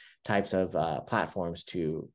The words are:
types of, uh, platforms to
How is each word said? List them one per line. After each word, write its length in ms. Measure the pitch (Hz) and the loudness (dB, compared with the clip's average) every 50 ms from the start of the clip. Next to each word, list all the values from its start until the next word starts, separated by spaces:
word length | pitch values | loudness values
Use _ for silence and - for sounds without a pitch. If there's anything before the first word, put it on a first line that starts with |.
| - - - _ _ | -20 -20 -20 _ _
types 300 | - 107 101 98 - - | 2 2 2 2 4 2
of, 200 | 95 92 87 82 | 2 2 2 2
uh, 240 | 82 78 82 76 65 | 2 2 2 0 -2
platforms 640 | - - 120 107 82 - - 101 87 85 85 - - | -2 0 0 0 0 0 -2 -4 -4 -4 -4 -6 -10
to 460 | - - 92 82 78 80 76 71 - | -6 -4 -2 0 0 -2 -4 -6 -10